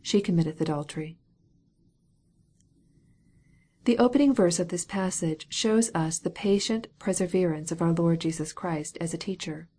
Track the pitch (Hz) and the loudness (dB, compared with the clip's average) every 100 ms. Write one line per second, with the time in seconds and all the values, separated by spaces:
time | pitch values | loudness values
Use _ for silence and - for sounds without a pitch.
0 | - 202 202 170 160 160 165 147 151 - | 0 0 2 2 2 0 -2 -2 -6 -8
1 | 156 165 _ _ _ _ _ _ _ _ | -10 -12 _ _ _ _ _ _ _ _
2 | _ _ _ _ _ _ _ _ _ _ | _ _ _ _ _ _ _ _ _ _
3 | _ _ _ _ _ _ _ _ - 240 | _ _ _ _ _ _ _ _ 0 4
4 | 247 285 285 254 180 175 175 175 - 202 | 4 6 4 6 4 2 -2 -4 -4 -4
5 | 190 - 165 156 - - 220 220 226 170 | -2 -2 -4 -4 -8 -4 2 2 2 0
6 | 160 165 - - 202 202 - 220 - _ | -2 -2 -6 -4 0 2 2 -4 -6 _
7 | - 185 185 185 180 156 160 165 170 165 | -4 -2 0 2 2 0 -6 -2 0 2
8 | 170 165 160 165 156 - 180 156 156 - | 2 2 0 -4 -8 -6 -6 -4 -6 -6
9 | 170 165 - 185 - 156 165 | -6 -6 -6 -8 -8 -10 -14